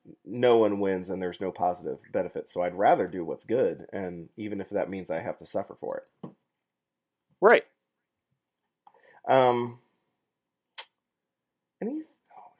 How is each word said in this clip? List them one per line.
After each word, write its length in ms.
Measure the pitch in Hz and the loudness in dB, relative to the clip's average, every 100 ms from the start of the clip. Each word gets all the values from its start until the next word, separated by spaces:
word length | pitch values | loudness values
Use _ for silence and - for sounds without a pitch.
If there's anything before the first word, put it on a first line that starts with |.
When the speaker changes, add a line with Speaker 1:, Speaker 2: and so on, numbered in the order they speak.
| 85 - - | -20 -20 -12
Speaker 1:
no 320 | 120 123 117 | 0 6 6
one 220 | 107 101 | 6 2
wins 280 | 98 92 92 | 0 0 -2
and 100 | 92 | -4
there's 180 | 90 90 | -6 -4
no 120 | 95 | -6
positive 480 | - 90 87 80 67 - | -2 -2 -2 -6 -10 -6
benefit. 380 | 107 87 - - | -4 -4 -6 -8
So 140 | 90 | -4
I'd 100 | 90 | -4
rather 320 | 90 110 165 92 | 0 2 2 0
do 160 | 90 | -4
what's 220 | 82 65 - | -6 -8 -2
good, 400 | 117 98 78 - | 0 0 -2 -10
and 360 | 101 95 87 82 - | -8 -8 -10 -14 -12
even 240 | 107 101 | -10 -8
if 100 | 95 | -6
that 180 | 101 82 | -4 -4
means 220 | 95 87 | -6 -6
I 80 | 80 | -6
have 180 | 107 - | -6 -10
to 80 | 80 | -8
suffer 300 | 98 95 - | -8 -8 -10
for 220 | - - - _ | -10 -10 -12 _
it." 80 | - - _ _ _ _ _ _ _ _ _ _ | -20 -20 _ _ _ _ _ _ _ _ _ _
Speaker 2:
Right. 240 | 208 233 - _ _ _ _ _ _ _ _ _ _ _ _ _ - _ - | 6 6 4 _ _ _ _ _ _ _ _ _ _ _ _ _ -20 _ 4
Speaker 1:
Um, 480 | 131 127 120 120 120 _ _ _ _ _ _ _ _ _ - - _ _ _ _ _ _ _ _ _ | 6 6 4 -2 -8 _ _ _ _ _ _ _ _ _ -4 -4 _ _ _ _ _ _ _ _ _
any 120 | 208 | -8
th-, 120 | 302 311 - _ - - | -8 -12 -20 _ -20 -20